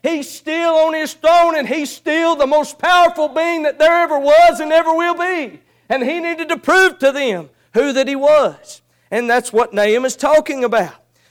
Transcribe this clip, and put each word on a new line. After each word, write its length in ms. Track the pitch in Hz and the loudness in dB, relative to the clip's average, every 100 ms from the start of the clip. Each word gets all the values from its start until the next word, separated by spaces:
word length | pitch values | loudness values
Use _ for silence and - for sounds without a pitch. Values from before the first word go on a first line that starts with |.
He's 260 | 277 330 277 | -4 -6 -8
still 460 | - - 320 339 320 | -14 -8 -4 0 0
on 180 | 320 | 0
his 200 | 320 311 | -2 -8
throne, 420 | - 311 349 339 320 | -2 2 4 4 0
and 120 | 247 | -4
he's 220 | 294 285 | -6 -6
still 460 | - - 311 330 320 | -10 -4 0 0 0
the 100 | 269 | 2
most 320 | 302 294 - | 0 0 -6
powerful 500 | 320 359 349 339 302 | 0 4 2 0 -4
being 360 | 302 330 339 | -2 -2 -2
that 160 | 302 277 | -4 2
there 240 | 311 339 | 2 2
ever 160 | 339 294 | 0 0
was 400 | 277 302 349 262 | 4 6 6 4
and 120 | 302 | 0
ever 220 | 320 330 | 0 2
will 220 | 320 339 349 | 0 -2 -2
be. 460 | 349 359 254 160 _ _ _ | -4 -4 -8 -14 _ _ _
And 140 | 269 | -4
he 160 | 247 339 | -2 -4
needed 300 | 330 330 320 | -6 -6 -6
to 80 | 330 | -6
prove 420 | - 359 381 - | 2 4 4 2
to 120 | 269 | -2
them 380 | 277 269 185 156 _ _ | 0 -4 -4 -10 _ _
who 180 | 214 285 | -2 -2
that 140 | 262 269 | -2 -2
he 80 | 277 | 0
was. 680 | 285 302 226 143 - - _ _ _ | 2 2 2 -4 -20 -20 _ _ _
And 180 | 202 240 | -6 -2
that's 240 | 240 240 | -2 0
what 220 | 214 226 208 | -2 -2 -2
Nahum 300 | 208 226 254 | 0 0 -2
is 100 | 247 | -4
talking 480 | 277 311 311 277 | 2 2 0 -6
about. 320 | 240 220 175 - _ _ _ | -2 -2 -4 -10 _ _ _